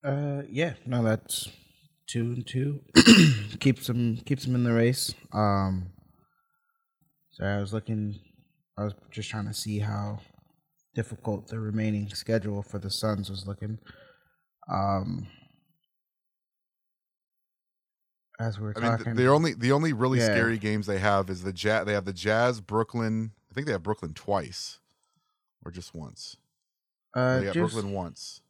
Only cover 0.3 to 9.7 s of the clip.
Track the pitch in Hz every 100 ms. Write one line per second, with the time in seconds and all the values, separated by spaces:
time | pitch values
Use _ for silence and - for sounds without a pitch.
0.3 | 139 143 123 165 - - 123 113 110 -
1.3 | - - - - _ _ _ - 123 117
2.3 | 123 117 131 139 143 - - - 202 160
3.3 | 113 104 - 135 123 - 120 120 113 -
4.3 | 139 131 123 120 117 117 127 - - -
5.3 | 104 104 98 95 92 92 - - _ _
6.3 | _ _ _ _ _ _ _ _ _ _
7.3 | - 98 101 101 110 - 110 104 101 -
8.3 | _ _ _ _ - 104 101 - - 107
9.3 | 110 104 110 110